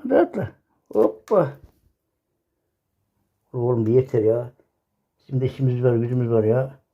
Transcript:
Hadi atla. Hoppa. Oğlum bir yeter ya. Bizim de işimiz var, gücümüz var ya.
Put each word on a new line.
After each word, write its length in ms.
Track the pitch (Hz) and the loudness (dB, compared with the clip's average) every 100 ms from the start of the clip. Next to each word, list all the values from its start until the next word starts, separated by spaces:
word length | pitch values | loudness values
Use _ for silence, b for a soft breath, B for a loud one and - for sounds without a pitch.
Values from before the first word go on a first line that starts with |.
Hadi 120 | 254 285 | -2 0
atla. 360 | 339 214 - - _ _ _ | 0 -4 -8 -12 _ _ _
Hoppa. 600 | 107 - - - 196 139 - - _ _ _ _ _ _ _ _ _ _ _ _ _ _ _ _ _ _ | 0 0 0 0 0 0 -4 -20 _ _ _ _ _ _ _ _ _ _ _ _ _ _ _ _ _ _
Oğlum 340 | 127 120 117 110 | -4 -2 0 2
bir 60 | |
yeter 300 | 127 131 120 | 2 2 0
ya. 300 | 107 117 123 _ _ _ _ _ _ _ | 2 0 -4 _ _ _ _ _ _ _
Bizim 200 | - 131 | -8 -4
de 60 | 127 | -4
işimiz 380 | - 131 123 | -2 -2 0
var, 120 | 123 117 | 0 0
gücümüz 340 | 120 127 117 | 0 -2 0
var 140 | 113 | 0
ya. 360 | 107 123 135 - _ | 2 0 -2 -10 _